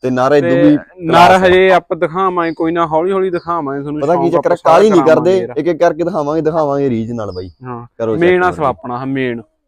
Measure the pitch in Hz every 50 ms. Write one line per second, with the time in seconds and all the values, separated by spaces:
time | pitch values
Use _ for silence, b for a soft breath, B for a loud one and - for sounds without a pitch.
0 | - 127 127 123 127 135 147 147 - 170 170 170 170 151 147 - - _ _ -
1 | 180 160 165 165 180 175 185 185 185 185 180 185 185 190 185 175 170 _ 190 165
2 | 170 165 156 185 190 190 180 180 170 165 160 - 170 165 170 170 170 160 156 156
3 | 170 185 196 190 190 190 175 175 - 165 170 170 151 135 139 143 139 147 147 151
4 | 143 143 170 175 170 170 160 170 143 170 175 170 _ 170 160 175 196 220 202 175
5 | 147 160 160 156 151 175 190 190 180 - 123 135 - 165 175 147 165 170 170 151
6 | 170 165 190 175 147 143 151 165 156 156 151 165 156 143 139 139 139 139 120 113
7 | 113 110 120 120 107 101 92 90 92 92 - _ 127 127 123 120 120 117 _ _
8 | 113 113 113 156 170 180 180 180 180 180 156 160 156 135 123 - - 123 123 120
9 | 135 135 135 139 131 127 120 117 110 _ _ _ _